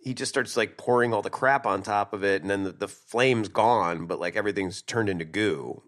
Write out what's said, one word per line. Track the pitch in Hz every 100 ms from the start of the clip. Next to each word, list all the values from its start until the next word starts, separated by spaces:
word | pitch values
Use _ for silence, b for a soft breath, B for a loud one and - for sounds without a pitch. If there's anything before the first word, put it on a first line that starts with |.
he | 131
just | 123 131
starts, | 135 120 120
like, | 127 -
pouring | - 123 120
all | 107
the | 101
crap | - 131 139
on | 110 95
top | 98 104 101
of | 104
it, | 98 98
and | 92
then | 101
the, | 95
the | 82 98
flame's | - - 113 131 117 98
gone, | 110 110 117 87 85 85
but, | 82
like, | 87
everything's | 107 104 101 95 -
turned | - 117 104
into | 90
goo. | 80 92 107 73 62 -